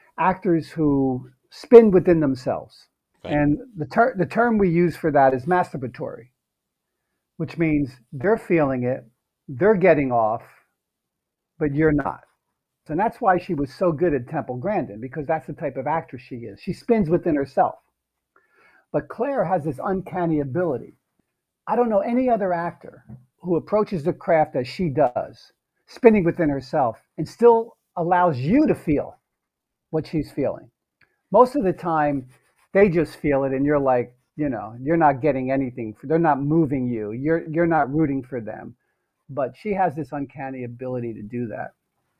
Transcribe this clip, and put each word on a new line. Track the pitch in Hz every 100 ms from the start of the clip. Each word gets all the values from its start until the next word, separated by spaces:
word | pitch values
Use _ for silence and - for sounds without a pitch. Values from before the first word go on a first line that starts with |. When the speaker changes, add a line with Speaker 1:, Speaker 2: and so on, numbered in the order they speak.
| _ -
Speaker 1:
actors | 175 185 190 165 147
who | 165 147 139 135 127 127 _ _
spin | - - 233 220
within | 185 185 165
themselves. | 143 127 131 85 - _ _ _ _ _
Speaker 2:
Right. | -
Speaker 1:
And | 147 147 147 - 196
the | 139
ter-, | 214 240 190
the | 165
term | 220 240 214
we | 190
use | 165 175 -
for | 165
that | 143 135
is | 131 131
masturbatory, | 180 175 151 123 - - - 226 _ _ _ _ _ _ _ _ _ _ -
which | 160 165
means | 160 147 131 - _
they're | 143 175 220
feeling | - 170 139 127
it, | 123 135 - _ _ _ -
they're | 127 202 202
getting | 180 147 135
off, | 120 110 113 - - _ _ _ _ _ _ _ _ _ -
but | 151
you're | 139 156
not. | 147 113 - _ _ _ _ _ _ -
And | 156
that's | 220 -
why | 220 180
she | -
was | 147 139
so | - 185
good | 139 175
at | 139 123
Temple | 156 131 127
Grandin, | 175 202 104 107
because | 127 160
that's | 139 156 -
the |
type | 147 156 131
of | 143
actress | 160 160 123
she | - 123
is. | 117 -
She | -
spins | - - 226 156
within | 170 175 147
herself. | 135 - 127 - _ _ _ _ _ _ _ _ _ _ _
But | 151 -
Claire | - 277 262
has | 170 185
this | 151 131
uncanny | 202 190 - 180 170 151
ability. | 139 165 175 123 - - _ _ _ _ _ _ -
I | 226
don't | 240
know | 202
any | 233 240 254
other | 220 190
actor | 170 170 - - - - - _ _
who | 175
approaches | 160 - 208 208 180
the | 156
craft | - - 165 151 143
as | 127
she | - 175
does | 135 135 101 - 120 - _ _ _ _
spinning | - 233 214
within | 170 170 156
herself | 139 127 156 120 110 _ -
and | -
still | - 233 233 233 _ _ 180
allows | 170 180 180 127
you | 139 262 285
to |
feel | 165 - 139 - - _ _ _ _ _ _ -
what | 160 -
she's | 160 139
feeling. | - 120 - - _ _ _ _ _ -
Most | 208 247 285
of |
the | 190
time, | 156 175 160 147 143 127 _ _ _ _
they | 190 202
just | 165 151 -
feel | 151 135
it | 135
and | 135 143
you're | 147
like, | 135 123 120 _ _ -
you | 147
know, | 110 104 120
you're | 135 165
not | 151 135
getting | 147 135 127
anything. | 135 127 127 110 107
They're | - 165
not | 165 135
moving | 143 160 147 135 123
you. | 117 104
You're, | 117 147 165 160
you're | 156 170
not | 160 131
rooting | 147 151 135
for | 127 127
them. | 104 - 107 - _ _ _ _ -
But | 135 123 -
she | 214
has | 190 180
this | 147 139
uncanny | 147 139 143 135 131
ability | 123 120 127 127 117
to | 110
do | 104 120 117
that. | - - _ _ _ _ _